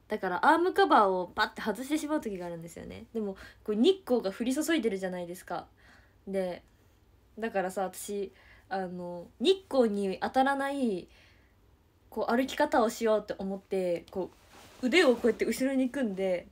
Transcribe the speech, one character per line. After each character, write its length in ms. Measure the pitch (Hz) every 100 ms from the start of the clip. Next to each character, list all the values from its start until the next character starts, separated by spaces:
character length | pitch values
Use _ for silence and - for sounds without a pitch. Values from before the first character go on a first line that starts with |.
| -
だ 100 | 214
か 100 | 185
ら 160 | 180 277
ア 100 | 330
ー 40 |
ム 140 | 359
カ 140 | 320 381
バ 200 | 277 202
ー 20 |
を 180 | 185 180
パ 160 | -
ッ 100 | 214
て 80 | -
外 220 | - 202
し 60 | 262
て 80 | 311
し 100 | 294
ま 80 | 302
う 60 |
時 160 | 226 190
が 80 | 175
あ 20 |
る 80 | 170
ん 40 |
で 80 | 170
す 100 | -
よ 60 | -
ね。 200 | 92 226
で 80 | 226
も、 140 | 208 190 - -
こ 100 | -
う 20 | 208
日 240 | 294 392
光 220 | - 247
が 100 | 190
降 140 | 196 233
り 100 | 262
注 200 | 294 320
い 60 |
で 80 | 226
る 80 | 190
じ 80 | 185
ゃ 60 |
な 100 | 180
い 60 | 175
で 80 | 185
す 100 | -
か。 220 | 175 - _ - - _ _ -
で、 360 | 190 185 175 - _ _ _ _ _ _ -
だ 140 | 220
か 100 | 196
ら 100 | 180
さ、 120 | 185
私、 480 | 185 - - 202 196 - - - _
あ 180 | 196 185
の、 400 | 180 175 175 170 -
日 240 | 262 381 -
光 180 | 269 233
に 280 | 202 196 185
当 80 | 262
た 120 | 262
ら 120 | 269 277
な 160 | 277
い、 360 | 277 247 185 - - - _ _ _ _ _ _ _ _
こ 180 | - -
う、 60 | 240
歩 120 | 269
き 80 | -
方 260 | 294 294
を 60 | 226
し 160 | 240 226
よ 120 | 214
う 20 |
っ 40 | 208
て 100 | -
思 200 | 190 196
っ 20 |
て、 460 | - 190 185 170 -
こ 200 | 196 180 - _ - - -
う、 60 | 254
腕 160 | 320
を 120 | 311 240
こ 60 | 233
う 20 |
や 60 |
っ 20 | 220
て 100 | 208
後 180 | 226
ろ 120 | 262 269
に 140 | 262
組 220 | 285 240
ん 40 | 190
で 320 | 190 175 -